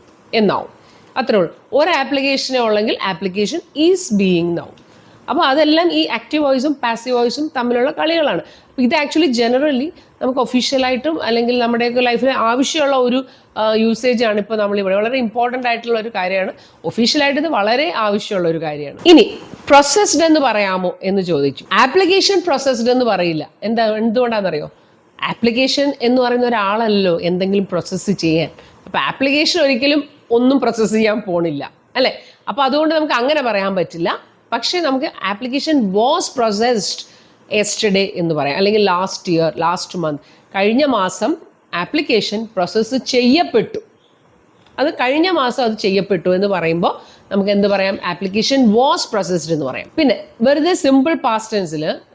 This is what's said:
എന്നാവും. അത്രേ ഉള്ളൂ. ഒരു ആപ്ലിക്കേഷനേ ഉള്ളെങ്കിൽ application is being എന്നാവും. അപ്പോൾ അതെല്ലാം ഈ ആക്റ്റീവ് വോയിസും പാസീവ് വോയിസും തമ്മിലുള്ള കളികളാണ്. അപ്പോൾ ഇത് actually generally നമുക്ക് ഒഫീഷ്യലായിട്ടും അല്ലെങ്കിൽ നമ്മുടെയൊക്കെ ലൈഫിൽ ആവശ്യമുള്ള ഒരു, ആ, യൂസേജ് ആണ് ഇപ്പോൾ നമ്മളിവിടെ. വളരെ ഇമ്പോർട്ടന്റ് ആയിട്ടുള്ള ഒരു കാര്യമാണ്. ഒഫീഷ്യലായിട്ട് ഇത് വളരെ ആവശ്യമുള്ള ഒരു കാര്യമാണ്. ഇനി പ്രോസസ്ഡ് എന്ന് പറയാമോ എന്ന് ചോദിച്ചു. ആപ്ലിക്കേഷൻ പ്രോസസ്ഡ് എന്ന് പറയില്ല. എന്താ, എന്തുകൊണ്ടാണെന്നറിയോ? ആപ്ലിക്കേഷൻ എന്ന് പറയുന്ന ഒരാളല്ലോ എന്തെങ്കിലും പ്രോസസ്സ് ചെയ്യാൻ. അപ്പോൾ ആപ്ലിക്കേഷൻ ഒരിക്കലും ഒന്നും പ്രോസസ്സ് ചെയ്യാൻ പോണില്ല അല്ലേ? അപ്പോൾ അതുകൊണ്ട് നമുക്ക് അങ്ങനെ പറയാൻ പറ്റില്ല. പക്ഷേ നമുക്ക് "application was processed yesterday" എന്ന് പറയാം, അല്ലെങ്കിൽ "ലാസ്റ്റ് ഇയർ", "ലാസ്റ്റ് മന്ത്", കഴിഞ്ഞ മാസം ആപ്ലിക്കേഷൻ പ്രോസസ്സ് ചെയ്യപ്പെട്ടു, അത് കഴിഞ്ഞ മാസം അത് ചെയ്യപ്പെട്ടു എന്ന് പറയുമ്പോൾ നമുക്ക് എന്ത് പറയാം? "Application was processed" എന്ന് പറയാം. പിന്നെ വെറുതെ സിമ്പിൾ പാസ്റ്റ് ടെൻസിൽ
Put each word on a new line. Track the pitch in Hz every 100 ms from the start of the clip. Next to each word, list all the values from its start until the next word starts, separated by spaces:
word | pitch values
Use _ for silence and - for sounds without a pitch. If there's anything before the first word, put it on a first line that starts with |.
| - - -
എന്നാവും. | 226 202 139 - - - - - -
അത്രേ | 247 214
ഉള്ളൂ. | 160 - _
ഒരു | 247 330
ആപ്ലിക്കേഷനേ | 311 247 277 269 269 269 254
ഉള്ളെങ്കിൽ | 226 214 220 - 196
application | 180 196 185 202 320
is | - 277 330 370 - 208
being | 190 175
എന്നാവും. | 170 165 139 - - - - - -
അപ്പോൾ | 262
അതെല്ലാം | 302 277 311 311 349
ഈ | 311 320
ആക്റ്റീവ് | 226 - 302
വോയിസും | 285 269 285
പാസീവ് | 277 233 226 254 247
വോയിസും | 240 285 302 254
തമ്മിലുള്ള | 240 240 269
കളികളാണ്. | - 302 330 285 175
അപ്പോൾ | - - _ -
ഇത് | 247
actually | 320 294 311 311
generally | 233 233 254 302 254 302 - - -
നമുക്ക് | 247 262
ഒഫീഷ്യലായിട്ടും | 240 247 233 262 254 254 302 320
അല്ലെങ്കിൽ | 226 233 240 247
നമ്മുടെയൊക്കെ | 233 233 240 247
ലൈഫിൽ | 247 233 262
ആവശ്യമുള്ള | 254 226 240 269 320 277 269
ഒരു, | 247 254 262 - _ -
ആ, | 220
യൂസേജ് | 220 226 226 254 233 233
ആണ് | 208
ഇപ്പോൾ | 208 220
നമ്മളിവിടെ. | 202 202 190 196
വളരെ | 220 262
ഇമ്പോർട്ടന്റ് | 226 240 240 254 247
ആയിട്ടുള്ള | 226 233 226
ഒരു | 220 208
കാര്യമാണ്. | 185 190 196 - - _ 165
ഒഫീഷ്യലായിട്ട് | 185 226 302 277 285
ഇത് | 320
വളരെ | 233 208 247 320 226
ആവശ്യമുള്ള | 214 202 - 196 170
ഒരു | 165
കാര്യമാണ്. | 156 147 143 - 330
ഇനി | 311 - - - - -
പ്രോസസ്ഡ് | 285 285 415 415 294
എന്ന് | 330 311
പറയാമോ | 262 214 196 185 180 -
എന്ന് | 190 196
ചോദിച്ചു. | 180 151 139 - -
ആപ്ലിക്കേഷൻ | 196 254 359 359 381 359 392 359
പ്രോസസ്ഡ് | 269 269 233 233
എന്ന് | 247 240
പറയില്ല. | 185 175 156 143 _
എന്താ, | 208 226 220 214
എന്തുകൊണ്ടാണെന്നറിയോ? | 226 220 240 220 190 156 156 - _ _ _ -
ആപ്ലിക്കേഷൻ | 151 185 233 226 262 285 285 269
എന്ന് | 240 254
പറയുന്ന | 247 247 247
ഒരാളല്ലോ | 233 196 214 226 202 185 165
എന്തെങ്കിലും | 175 180 190 196 196
പ്രോസസ്സ് | 175 - 185 -
ചെയ്യാൻ. | 190 165 160 151 - - - -
അപ്പോൾ | 185
ആപ്ലിക്കേഷൻ | 139 - 269 294 302 359
ഒരിക്കലും | 285 247 285 294 285 - -
ഒന്നും | 233 254 277
പ്രോസസ്സ് | 233 226 220
ചെയ്യാൻ | 220 220 214
പോണില്ല | 208 170 170 143 131 - _ 254
അല്ലേ? | 247 - - - -
അപ്പോൾ | 208
അതുകൊണ്ട് | 269 294 311 320
നമുക്ക് | 302
അങ്ങനെ | 269 254 302
പറയാൻ | 247 208 196 190
പറ്റില്ല. | 165 165 185 392 - _ _
പക്ഷേ | 233 - 359
നമുക്ക് | 311 262 311
"application | - 190 202 247 269 302 302
was | 202 196 240 339 - 262
processed | 226 202 240 233 - - - - - _ - 208
yesterday" | 208 - 214 190 196
എന്ന് | - 165 151
പറയാം, | 139 185
അല്ലെങ്കിൽ | 196 214
"ലാസ്റ്റ് | 196 175 190 - -
ഇയർ", | 165 160 -
"ലാസ്റ്റ് | 165 175 - 185
മന്ത്", | 156 147 - - _ 196
കഴിഞ്ഞ | 208 233 294
മാസം | 226 185 - 220 330 - _ _
ആപ്ലിക്കേഷൻ | 175 175 302 302 226 - 208 220 -
പ്രോസസ്സ് | 175 214 220 262 -
ചെയ്യപ്പെട്ടു, | 247 240 302 349 233 - - - _ _ _ _ _ _ _ _ -
അത് | 285
കഴിഞ്ഞ | 320 254 294 370
മാസം | 339 247 240
അത് | 233 220
ചെയ്യപ്പെട്ടു | 202 190 196 185 180 185
എന്ന് | 202
പറയുമ്പോൾ | 185 165 170 220 494 - - -
നമുക്ക് | 196 196
എന്ത് | 202 202
പറയാം? | 202 190 196
"Application | 185 175 196 202 - 269 240
was | 214 277 349 -
processed" | 214 170 180 151
എന്ന് | 156 135
പറയാം. | 123 - -
പിന്നെ | 285 196 - -
വെറുതെ | 240 294 311
സിമ്പിൾ | 370 269 269 269
പാസ്റ്റ് | 330 254 220 220 208
ടെൻസിൽ | 175 156 156 254 -